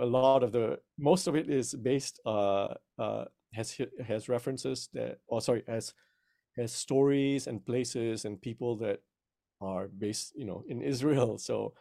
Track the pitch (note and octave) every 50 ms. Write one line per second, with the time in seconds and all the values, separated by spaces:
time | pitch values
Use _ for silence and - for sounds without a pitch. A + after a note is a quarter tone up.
0 | A#2+ A#2+ B2 B2+ C3 C3+ C3+ C3+ B2 G#2+ G#2+ A#2+ A2+ A2 C#3 - - _ _ -
1 | C#3+ D3 F#3 F#3 - F3 D3 D#3 - - D3 C3 A#2+ - - B2+ G#2+ B2 C#3 C#3
2 | C3+ - - - - A#2 G#2+ G#2 G2+ G2+ G2 G2 G2+ - - - - _ _ -
3 | A2+ G#2+ G#2+ A2 - - - _ _ _ G#2+ A2 A2+ - - - B2+ - - -
4 | B2 A2 G#2+ A2 - - B2 A#2+ - C#3 C3+ B2+ - C3+ C3 B2 - - - B2
5 | A2+ A#2 - - _ - A#2 A2+ - - B2 A2 - - A2+ A2+ A2 - - _
6 | _ _ _ _ _ _ _ _ _ _ _ B2 A#2 A2+ - - - - C3+ C3+
7 | C#3 C#3 C#3 C#3 C#3 C#3 C#3 C3+ C3+ C3 A#2+ G2+ - - A#2+ B2+ B2 B2 - B2
8 | A#2 A2+ A2 G#2+ - G#2+ G#2 F#2+ - A#2+ A2+ - B2 A#2+ A#2 G#2 A2+ G#2 G2+ -
9 | - _ _ _ _ _ _ _ _ _ _ _ G2 F#2+ F#2+ F#2 G2 G2 G2 G2
10 | G#2+ G#2 G#2 - - - - - B2+ G2 - G2 - - C3 A#2+ C3+ C#3 C#3 A#2+
11 | C3+ D3+ C#3+ C#3 - A2 G#2+ - - - A#2 G#2+ G#2 - - _